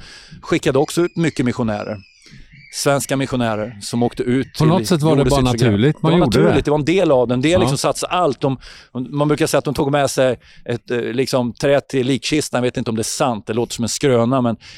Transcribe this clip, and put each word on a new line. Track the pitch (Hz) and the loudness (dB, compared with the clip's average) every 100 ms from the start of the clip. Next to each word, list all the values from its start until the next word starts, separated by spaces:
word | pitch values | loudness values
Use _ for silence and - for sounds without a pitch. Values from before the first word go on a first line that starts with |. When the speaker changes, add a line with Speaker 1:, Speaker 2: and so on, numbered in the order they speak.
| - - - 160 | -12 -20 -20 -18
Speaker 1:
Skickade | - 165 160 131 | -4 -2 0 0
också | 151 - | 0 0
ut | 175 170 | -2 0
mycket | 160 - 123 | -2 0 -2
missionärer. | 113 113 104 101 104 - _ - - - - - | -2 -4 -4 -8 -10 -14 _ -20 -20 -20 -20 -16
Svenska | - 147 139 - 135 | -4 0 0 0 -4
missionärer | 131 127 117 107 107 104 | -2 -2 -2 -2 -6 -10
som | - 120 | -6 -2
åkte | 120 - | -2 -2
ut | 123 131 - | -2 -2 -2
Speaker 2:
På | - | 0
Speaker 1:
till | 156 | 2
Speaker 2:
något | 185 214 | 2 2
sätt | 170 | 0
var | 156 139 | 2 2
det | |
Speaker 1:
jordens | 131 | 4
Speaker 2:
bara | 139 | 2
Speaker 1:
yttre | 127 | 2
gräns. | 117 | 2
Speaker 2:
naturligt. | 120 101 139 151 | 2 4 2 2
Man | 156 | 2
Speaker 1:
Det | 175 | 2
var | 139 | 4
Speaker 2:
gjorde | 123 | 4
Speaker 1:
naturligt. | 170 139 | 4 2
Speaker 2:
det. | |
Speaker 1:
Det | 143 | 2
var | 151 | 0
en | |
del | 143 190 165 | 2 2 4
av | 127 120 | 2 2
det. | |
En | 123 | 0
del | 147 | 2
Speaker 2:
Ja. | 185 | 4
Speaker 1:
liksom | 156 135 | 2 0
satsade | 151 - 143 | -2 -2 -4
allt. | 180 165 120 | 0 0 0
De, | 139 127 - - - 123 127 | -2 -4 -8 -20 -12 -10 -8
man | 147 147 | -2 0
brukar | 147 156 | 0 0
säga | 143 | 0
att | |
de | 151 | 0
tog | 127 139 | -2 0
med | 147 135 | 0 0
sig | - 131 113 - - | 0 0 0 -8 -16
ett, | - 120 - | -8 -8 -4
eh, | 120 | -6
liksom, | 113 123 135 131 120 | -4 -4 -2 -2 -2
trä | - 143 139 | -2 0 0
till | - 135 127 | 0 -2 -2
likkistan. | 123 - 151 - 127 | -2 -2 -4 -2 -2
Jag | |
vet | 123 131 | -2 -2
inte | 120 | -4
om | 110 | -4
det | |
är | |
sant. | - - 139 107 - | -4 -2 -2 -2 -4
Det | |
låter | 110 117 | -4 -4
som | - | -4
en | 110 | -6
skröna. | - 143 120 117 135 | -2 2 2 2 0
Men, | 120 107 - | 0 -2 -10